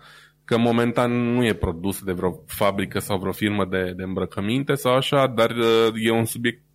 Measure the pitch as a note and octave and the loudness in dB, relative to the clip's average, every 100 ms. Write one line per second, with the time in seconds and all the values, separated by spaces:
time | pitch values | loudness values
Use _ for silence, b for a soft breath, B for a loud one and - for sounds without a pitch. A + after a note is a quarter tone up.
0 | B B B B - A#2 A#2 A#2 A#2+ A#2 | B B B B -2 2 4 4 2 2
1 | B2 A#2+ A#2+ A#2+ B2 - F#2 E2 F#2+ F#2+ | 0 0 0 2 0 0 -2 -2 -4 -4
2 | G2 F2+ F#2 - - - G2+ G2 F#2+ G2 | -4 -2 -2 -4 -12 0 0 0 -4 -4
3 | - G2+ F#2+ F#2 G#2 G#2 F#2 F#2+ F#2 F#2 | -4 -4 -4 -2 -2 0 0 -2 -2 -4
4 | F#2 F#2 F2+ - G2 C3 C#3 C#3 B2+ B2+ | -6 -4 -4 -4 -2 -2 -2 -2 2 2
5 | C3 C#3+ C3 A2+ A#2 A#2+ A2+ A2+ A2+ A2 | 2 2 2 2 0 2 4 4 4 2
6 | A2+ A2+ A2+ A#2+ A#2+ A#2 _ | 0 2 0 -2 -4 -4 _